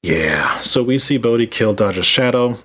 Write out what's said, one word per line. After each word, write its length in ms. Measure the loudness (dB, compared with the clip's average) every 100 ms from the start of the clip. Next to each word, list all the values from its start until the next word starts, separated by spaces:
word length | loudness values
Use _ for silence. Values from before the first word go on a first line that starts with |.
Yeah, 580 | -2 -2 0 -2 -2 -2
so 220 | 0 0
we 160 | 2 0
see 180 | 0 0
Bodhi 300 | 2 2 0
kill 260 | 0 0
Dodge's 320 | 2 0 0 0
shadow 520 | 2 2 2 0 -2